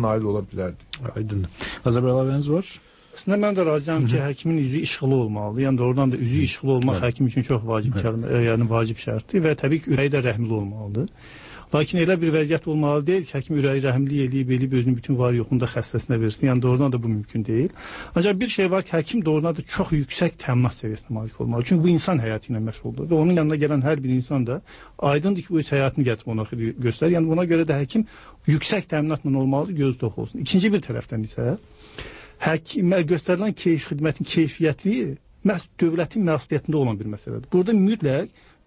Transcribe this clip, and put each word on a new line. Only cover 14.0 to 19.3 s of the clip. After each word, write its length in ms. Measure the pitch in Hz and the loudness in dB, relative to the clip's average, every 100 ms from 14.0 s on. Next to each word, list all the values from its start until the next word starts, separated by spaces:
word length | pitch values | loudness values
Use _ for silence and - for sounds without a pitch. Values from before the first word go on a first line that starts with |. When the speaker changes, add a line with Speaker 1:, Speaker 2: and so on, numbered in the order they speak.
| 139 143 131 | 0 0 0
Speaker 3:
eləyib, 240 | 135 127 127 | 0 0 0
eləyib 180 | 131 131 | 2 2
özünü 160 | 123 120 | 2 0
bütün 200 | - 127 | 0 0
var 160 | 123 | 2
yoxunu 260 | 120 110 123 | 0 0 0
da 60 | 120 | 0
xəstəsinə 560 | - - 113 - 117 | -4 -4 -4 -2 0
versin. 260 | 113 - 139 | 0 0 2
Yəni, 140 | 127 | 2
doğrudan 300 | 123 123 143 | 4 4 2
da 120 | 123 | 0
bu 40 | 113 | -2
mümkün 380 | 107 104 117 104 | -2 -4 -6 -2
deyil. 240 | 110 170 - - - - - | 0 -2 -4 -16 -16 -4 0
Ancaq 240 | 190 190 | 2 2
bir 80 | 233 | 0
şey 240 | - 185 | 0 2
var 120 | 190 | 2
ki, 80 | - | 0
həkim 340 | 165 151 240 | -2 -2 -2
doğrudan 300 | 156 | 0